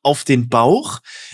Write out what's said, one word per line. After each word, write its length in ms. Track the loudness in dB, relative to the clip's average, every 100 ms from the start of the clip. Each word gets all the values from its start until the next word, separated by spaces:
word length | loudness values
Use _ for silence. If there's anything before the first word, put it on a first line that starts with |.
auf 220 | -2 -2
den 260 | 0 0 2
Bauch. 500 | 2 4 2 0 -14 -16 -20 -20